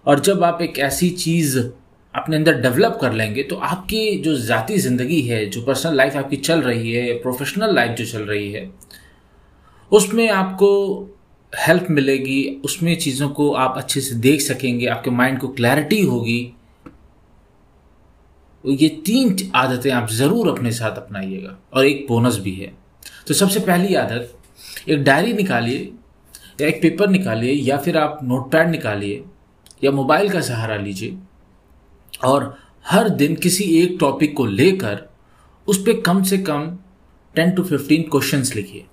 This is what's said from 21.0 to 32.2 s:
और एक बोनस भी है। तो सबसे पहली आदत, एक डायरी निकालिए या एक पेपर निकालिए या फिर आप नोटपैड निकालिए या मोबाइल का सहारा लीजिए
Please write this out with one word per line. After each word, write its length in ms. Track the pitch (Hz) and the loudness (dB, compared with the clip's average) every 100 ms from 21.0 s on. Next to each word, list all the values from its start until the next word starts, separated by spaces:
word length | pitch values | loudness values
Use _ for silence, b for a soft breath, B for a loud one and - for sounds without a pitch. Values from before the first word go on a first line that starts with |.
| - 101 95 95 95 - _ | -12 -10 -8 -10 -12 -20 _
और 120 | 131 135 | 2 2
एक 200 | 135 - | 2 0
बोनस 280 | 117 120 104 | 2 2 0
भी 180 | 98 92 | -6 -8
है। 180 | 95 - _ _ B B - | -12 -16 _ _ B B -4
तो 60 | |
सबसे 260 | - 196 214 | 2 2 2
पहली 360 | 190 175 196 160 | 0 2 2 0
आदत, 420 | 107 117 123 - _ B B B - | 0 -6 -10 -16 _ B B B -2
एक 140 | 151 | 2
डायरी 300 | 135 143 220 | 4 4 2
निकालिए 580 | 208 190 120 117 131 - - _ _ _ B B - | 0 0 0 0 -4 -8 -16 _ _ _ B B -4
या 60 | 151 | -2
एक 140 | - | 2
पेपर 280 | 165 165 202 | 0 2 2
निकालिए 420 | 190 117 110 120 | 2 0 -2 0
या 260 | 143 127 139 | 0 0 0
फिर 200 | 117 156 | 0 0
आप 220 | 151 - | -2 -4
नोटपैड 460 | 127 131 127 160 170 | -4 -4 2 2 2
निकालिए 540 | 160 113 101 101 101 - - _ _ _ - | 0 -4 -4 -4 -8 -10 -20 _ _ _ -2
या 80 | 135 | 0
मोबाइल 380 | 139 127 156 202 | 2 2 2 2
का 120 | 185 | 0
सहारा 340 | 120 117 113 107 | -2 -4 -4 -4
लीजिए 420 | 101 95 110 - - _ _ _ _ _ _ _ _ - | -6 -8 -10 -12 -18 _ _ _ _ _ _ _ _ -2